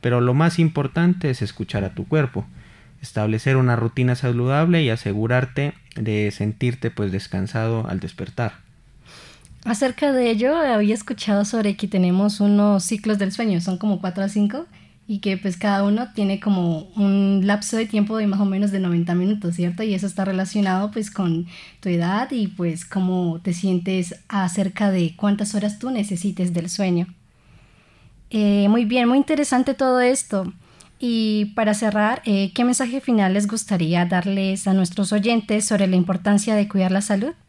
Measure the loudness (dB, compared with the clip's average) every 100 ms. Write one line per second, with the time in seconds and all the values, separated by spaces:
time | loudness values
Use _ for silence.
0 | 0 2 2 4 2 2 0 0 -2 2
1 | 2 2 -2 -4 -6 -6 -6 -4 -4 -6
2 | -2 0 0 -4 -10 -14 -20 -20 -20 -20
3 | -10 -4 -2 0 2 2 2 2 -2 0
4 | 0 0 0 0 0 2 2 2 2 0
5 | -2 -2 0 0 0 -4 -4 -6 -14 -6
6 | -2 0 -2 -2 -4 -2 -2 -2 -6 -4
7 | -4 -4 -6 -6 -4 -4 -2 -2 -4 -6
8 | -8 -10 -10 -6 -6 -6 -20 -20 -20 -20
9 | -20 -20 -20 -20 -20 -12 -6 -2 -2 0
10 | 0 2 2 2 2 2 2 2 2 0
11 | -4 -6 0 0 2 0 -2 -2 -2 0
12 | 2 2 0 2 2 4 4 2 0 -4
13 | -2 0 -2 -2 0 0 0 -2 0 -2
14 | -2 -4 -2 2 0 0 -10 -18 -20 _
15 | -8 -4 -2 -2 -4 -2 0 2 2 0
16 | -2 -2 -2 0 0 2 2 -2 -6 0
17 | 2 4 4 2 2 0 -2 -4 -2 0
18 | 0 0 0 0 0 0 0 0 0 0
19 | 0 0 0 -2 -4 -2 -4 -2 -4 -2
20 | -4 -4 -2 -2 -2 0 0 0 -2 -4
21 | -6 -2 0 0 -4 -12 -20 -10 -2 0
22 | 0 -2 -2 -2 -4 -2 -4 -4 -6 -2
23 | 0 0 0 -2 -4 -2 0 0 0 -2
24 | -4 -8 _ -2 0 0 -2 0 0 2
25 | 0 0 0 0 -2 -2 -4 -4 -6 -4
26 | -4 -2 -4 -2 -2 -2 -4 -2 0 0
27 | -2 -8 _ _ _ -20 -20 _ _ _
28 | -20 -20 -6 0 2 4 4 4 2 2
29 | 4 4 2 0 2 2 0 0 2 4
30 | 2 0 -2 -4 -4 -10 -20 -20 -20 _
31 | -2 0 2 0 0 0 0 2 0 2
32 | 0 0 0 0 0 0 0 0 -2 -4
33 | 0 2 4 2 0 -4 -2 -2 2 2
34 | 2 0 0 -2 -2 -2 0 2 2 0
35 | 0 0 2 0 0 -2 0 2 4 4
36 | 2 0 2 2 2 0 2 0 2 0
37 | 0 -2 -2 -6